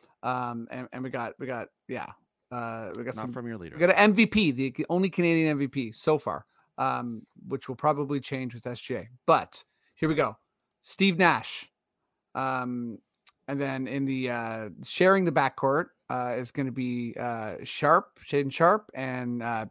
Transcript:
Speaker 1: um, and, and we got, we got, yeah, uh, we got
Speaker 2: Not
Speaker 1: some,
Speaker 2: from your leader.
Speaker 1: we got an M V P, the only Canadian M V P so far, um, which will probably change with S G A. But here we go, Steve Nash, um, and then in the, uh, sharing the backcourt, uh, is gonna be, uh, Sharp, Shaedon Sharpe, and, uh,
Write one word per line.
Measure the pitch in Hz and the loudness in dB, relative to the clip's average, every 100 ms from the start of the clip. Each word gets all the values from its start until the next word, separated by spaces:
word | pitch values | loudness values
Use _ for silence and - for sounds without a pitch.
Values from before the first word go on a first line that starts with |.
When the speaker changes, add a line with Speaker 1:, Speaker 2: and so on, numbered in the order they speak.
| _ _ | _ _
Speaker 1:
um, | 123 127 123 117 117 | -4 -4 -4 -8 -10
and, | 123 127 | -12 -10
and | 127 | -10
we | 131 | -8
got, | 123 113 - | -6 -8 -8
we | 131 | -8
got, | 120 - _ - | -8 -10 _ -10
yeah, | 120 - - _ _ _ | -10 -10 -16 _ _ _
uh, | 123 117 113 104 95 | -8 -8 -8 -10 -8
we | |
got | 120 110 | -8 -6
Speaker 2:
Not | |
Speaker 1:
some, | 110 | -8
Speaker 2:
from | 123 120 | -8 -8
your | 110 | -10
leader. | 82 | -10
Speaker 1:
we | 151 | 2
got | 175 | 4
an | 185 | 8
M | 214 | 8
V | 202 220 | 8 6
P, | 214 170 | 6 4
the | 123 135 127 - | 2 -2 -4 0
only | 175 190 | 2 2
Canadian | - 170 165 156 | 2 4 4 4
M | 143 | 2
V | 135 | -2
P | 139 113 | -2 -6
so | - - 151 | -2 2 2
far, | - 73 - _ _ - | 0 -6 -10 _ _ -4
um, | 131 127 120 110 - - 120 | -2 -2 -6 -10 -14 -20 -8
which | 131 - | -8 -6
will | 123 | 0
probably | 151 147 139 143 | 2 2 0 -4
change | - 135 127 | -4 -6 -6
with | 117 123 | -8 -10
S | 120 | -10
G | - 117 | -6 -8
A. | 113 127 - | -8 -4 2
But | 143 85 - - _ _ | 2 2 -12 -20 _ _
here | _ 156 | _ 0
we | |
go, | 151 120 104 _ _ _ _ | 2 0 -4 _ _ _ _
Steve | - - 196 170 | -14 2 2 6
Nash, | 175 120 - - - _ _ _ _ _ _ | 4 4 -2 -12 -16 _ _ _ _ _ _
um, | 127 131 131 123 123 120 - _ _ - _ - | -6 -4 -2 -4 -6 -6 -10 _ _ -20 _ -6
and | 139 | -4
then | 139 135 127 | -2 -4 -4
in | 139 | -2
the, | 135 131 123 | -2 -2 -2
uh, | 120 113 110 107 - | -4 -4 -6 -10 -12
sharing | - - 180 190 | -12 4 6 6
the | 175 | 4
backcourt, | 147 135 - 135 147 180 _ - | 4 2 2 2 2 -2 _ -8
uh, | 127 123 120 | -4 -2 -4
is | 123 | -4
gonna | 143 131 | -4 -4
be, | 127 127 120 120 - | -4 -4 -4 -6 -6
uh, | 120 113 107 85 | -6 -6 -8 -8
Sharp, | - - 147 175 - _ | -10 0 4 4 4 _
Shaedon | - 143 139 | -2 0 0
Sharpe, | - 165 214 - | 4 4 4 -2
and, | 131 131 127 123 120 | -8 -6 -4 -4 -4
uh, | 117 113 104 | -4 -4 -4